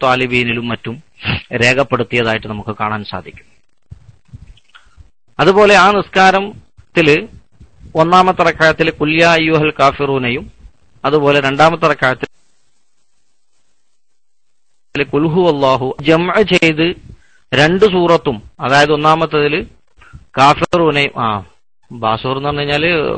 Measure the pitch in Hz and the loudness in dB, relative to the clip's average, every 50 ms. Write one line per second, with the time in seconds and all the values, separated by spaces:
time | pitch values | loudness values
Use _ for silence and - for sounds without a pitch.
0 | 151 127 127 127 127 123 123 123 120 120 117 120 117 120 113 - - 113 117 143 | -2 0 0 0 -2 -2 -2 -2 -2 -2 -4 -6 -6 -6 -8 -8 -8 -12 -12 -12
1 | - _ _ - - - - - - - 123 117 117 123 131 131 139 - 127 123 | -16 _ _ -12 -8 -6 -6 -6 -8 -8 -4 0 0 0 2 0 -2 -2 -2 -4
2 | 117 - - 120 117 113 110 110 - 107 107 104 101 110 104 - 110 107 107 107 | -4 -2 -2 -2 -2 -2 -4 -4 -6 -8 -10 -10 -10 -10 -8 -6 -6 -6 -6 -6
3 | 101 - - 92 80 80 - - - _ _ _ _ _ _ _ _ _ - - | -8 -10 -12 -12 -14 -16 -20 -20 -20 _ _ _ _ _ _ _ _ _ -20 -20
4 | - - - _ _ _ - - - - - - _ _ _ - _ _ _ - | -20 -20 -20 _ _ _ -20 -20 -20 -20 -20 -20 _ _ _ -20 _ _ _ -20
5 | - _ _ _ _ _ _ - 143 175 190 202 214 202 208 190 180 196 208 202 | -20 _ _ _ _ _ _ 0 2 2 4 6 6 6 6 6 4 4 2 0
6 | 175 - - 196 190 190 185 196 202 208 - - - _ _ - - _ - 170 | -2 -2 0 2 4 4 2 2 -2 -6 -10 -16 -20 _ _ -20 -20 _ -2 0
7 | 165 147 147 170 214 226 - - - _ _ _ - - _ _ - - - 160 | 2 2 2 0 -2 -6 -14 -20 -20 _ _ _ -20 -20 _ _ -20 -6 -2 -2
8 | 160 170 180 185 185 185 180 180 175 165 156 156 160 160 156 - 160 160 156 - | 0 4 4 4 4 2 2 0 0 -2 0 2 2 0 2 0 -2 -4 -2 -4
9 | 151 151 156 165 170 170 165 160 160 156 160 151 151 156 147 - 135 139 135 - | -4 -2 0 2 2 2 2 2 0 0 0 0 0 -2 0 0 0 0 0 0
10 | 143 139 135 135 127 120 120 147 208 - - - - - - _ _ _ _ - | -2 -4 -2 -2 -2 -4 -4 -6 -8 -12 -18 -20 -20 -20 -20 _ _ _ _ -8
11 | - 139 143 156 143 143 143 143 139 135 139 139 151 165 165 160 170 156 147 - | -4 -2 0 2 2 2 2 2 0 0 2 2 2 2 2 2 0 -2 0 0
12 | - 127 127 113 - - - _ _ _ _ _ _ _ _ _ _ _ _ _ | 0 -2 -2 -2 -6 -12 -14 _ _ _ _ _ _ _ _ _ _ _ _ _
13 | _ _ _ _ _ _ _ _ _ _ _ _ _ _ _ _ _ _ _ _ | _ _ _ _ _ _ _ _ _ _ _ _ _ _ _ _ _ _ _ _
14 | _ _ _ _ _ _ _ _ _ _ _ _ _ _ _ _ _ _ - 143 | _ _ _ _ _ _ _ _ _ _ _ _ _ _ _ _ _ _ -8 -8
15 | 143 135 - 143 151 165 151 190 180 170 151 139 139 131 131 123 127 131 - - | -6 -4 -2 -2 -2 0 0 0 2 0 0 2 0 0 0 0 -2 -6 -8 -4
16 | 143 151 160 165 175 185 - 214 214 170 180 175 - 160 156 151 165 170 190 - | 0 0 2 2 0 0 0 0 0 2 2 2 2 0 0 0 -2 -2 -4 -6
17 | - - - - _ _ _ _ _ _ - 127 147 160 180 190 208 214 185 180 | -14 -20 -20 -20 _ _ _ _ _ _ 0 0 2 2 2 2 2 2 2 2
18 | 175 170 170 156 - 147 123 104 - - - - 151 127 135 143 147 147 151 147 | 2 2 2 2 0 -2 -6 -6 -10 -18 -14 -10 -4 0 2 2 2 2 0 0
19 | 151 156 160 160 160 156 156 151 147 147 147 180 226 - - _ _ _ _ - | 2 2 2 2 0 -2 0 0 0 0 -2 -4 -6 -10 -16 _ _ _ _ -20
20 | - - - - - _ - 131 135 143 147 - 170 - - 175 165 156 143 143 | -20 -20 -20 -20 -20 _ 0 2 4 4 4 2 0 -2 0 0 0 0 0 0
21 | 143 131 - - 120 110 107 101 90 - _ _ _ _ _ _ _ _ 120 120 | -2 -4 -4 -4 -4 -4 -4 -6 -8 -12 _ _ _ _ _ _ _ _ -12 -6
22 | 113 110 110 113 - 127 135 135 139 147 147 147 143 143 147 147 156 175 175 160 | -4 -2 -2 -2 -4 -4 -6 -4 -4 -4 -4 -4 -4 -4 -2 -2 -2 -2 0 -2
23 | 143 123 110 | -2 -4 -6